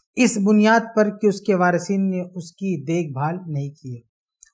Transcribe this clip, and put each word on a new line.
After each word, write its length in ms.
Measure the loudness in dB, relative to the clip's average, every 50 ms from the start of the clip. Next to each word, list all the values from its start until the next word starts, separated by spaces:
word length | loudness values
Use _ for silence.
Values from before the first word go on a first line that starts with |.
| -20 _ _ 2
इस 200 | 2 2 2 2
बुनियाद 540 | 2 4 4 4 6 6 4 4 2 0 0
पर 140 | 0 0 0
कि 160 | 0 0 0 0
उसके 280 | 0 0 0 0 0
वारिसिन 460 | 2 2 2 2 0 0 -2 -2 -2
ने 200 | 0 -2 -2 -4 -6 -8 -10
उसकी 400 | -12 -14 -14 -12 -8 -6 -4 -4 -4 -4
देखभाल 560 | -4 -2 -2 -2 -4 -4 -4 -4 -4 -4 -6 -8 -8
नहीं 240 | -6 -6 -6 -8
की 240 | -10 _ -16 -16 -16
है। 60 | -16 -16 _ _ _ _ _ _ _ _ _